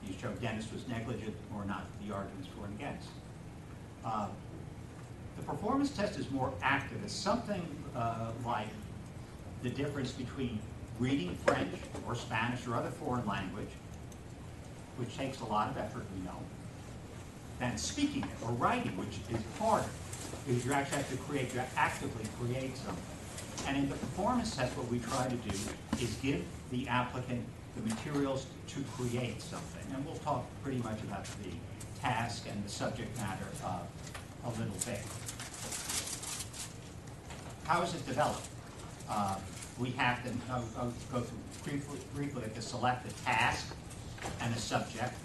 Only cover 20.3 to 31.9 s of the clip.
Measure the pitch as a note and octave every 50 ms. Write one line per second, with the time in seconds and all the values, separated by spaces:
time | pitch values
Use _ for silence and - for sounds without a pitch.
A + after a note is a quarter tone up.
20.3 | - - - - B2 A#2+ A#2+ B2 C#3+ C#3 C#3 - C#3+ C#3+ C3 - C3+ B2+ - C#3+
21.3 | C#3+ C3+ B2+ A2+ - A#2+ - - - D#3+ D#3+ E3 - - - - - A2+ A2+ G#2+
22.3 | - - B2 A#2+ B2 C3 C3 C3+ - - - - - - - - - - - -
23.3 | - - - - - - - C#3+ C#3 C#3 C#3 C#3 - - - - - F3 G3 A3
24.3 | B3+ A#3+ G#3 - - C#3+ B2+ B2 - - B2 A#2+ A#2+ B2 A#2 - - C3 B2+ C3
25.3 | A#2+ A#2 - G#2 F#2+ F#2+ - - - - - - - - B2+ A2 - - - C3+
26.3 | D3 F3+ F3+ - - - - - B2+ B2 B2 A#2+ A#2+ B2 B2 - - B2 A#2 -
27.3 | B2 A#2+ A2 - - - - - - B2 A2 A2 A2 - - D3+ D3 C#3 C#3+ C3+
28.3 | C3+ C3+ - - - - - - - C#3 C#3 - - - B2 A#2+ A#2+ B2 B2 A2+
29.3 | G2+ F#2 - - - - - - - - - C#3 C3+ C3+ C#3 - - - - D3+
30.3 | - B2 - - - - - C#3 B2+ B2 A#2 A2+ A2 G#2+ G#2 G2+ G2+ G2 G2 -
31.3 | - G#2 G2+ F#2 E2+ - - - - - - -